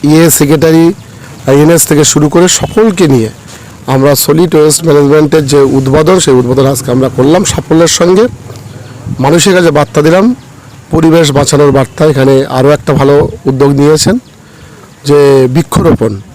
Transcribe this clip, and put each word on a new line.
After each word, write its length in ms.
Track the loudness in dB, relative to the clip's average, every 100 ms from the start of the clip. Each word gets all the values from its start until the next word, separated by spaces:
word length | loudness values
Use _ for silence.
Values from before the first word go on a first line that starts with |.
ইএ 260 | 2 2 2
সেক্রেটারি, 640 | 0 0 0 2 2 0 -2 -16 -20 -20 -10 -2
এনএস 400 | 2 2 0 0
থেকে 160 | -2
শুরু 260 | -2 -2 0
করে 180 | 0 0
সকলকে 600 | -2 -4 0 0 0 0
নিয়ে 220 | 0 -2 -10 -20 -20 -20 -16 -6
আমরা 280 | 0 0 0
সলিড 400 | -2 0 0 2
ওয়েস্ট 280 | 0 0
ম্যানেজমেন্টের 640 | 0 2 2 2 2 0 0
যে 100 | 0
উদ্বোধন, 640 | 2 0 0 0 2 0
সেই 140 | 2
উদ্বোধন 320 | 0 0 0 0
আজকে 260 | -2 -4
আমরা 180 | -2 -2
করলাম 340 | 0 0 0
সাফল্যের 440 | -2 -6 -2 0 0
সঙ্গে। 400 | 0 0 2 0 -4 -18 -20 -20 -20 -20 -18 -14 -4
মানুষের 340 | 0 0 2
কাছে 180 | 2 2
বার্তা 300 | 0 -2 0
দিলাম, 340 | 0 2 0 -2 -12 -20 -20 -20 -6
পরিবেশ 400 | -2 2 2 2
বাঁচানোর 400 | 0 0 2 2
বার্তা। 340 | 2 -2 -2 -2
এখানে 400 | 0 2 0 0
আরও 240 | 0 0
একটা 240 | 0 -2
ভালো 220 | 0 2 2 0 -4 -6
উদ্যোগ 260 | 0 0
নিয়েছেন 440 | 2 0 0 0 -4 -6 -20 -20 -20 -20 -20 -20 -12 0
যে 420 | 2 4 2 2
বৃক্ষরোপণ। 600 | -2 -2 -2 -2 -2 -4 -6 -14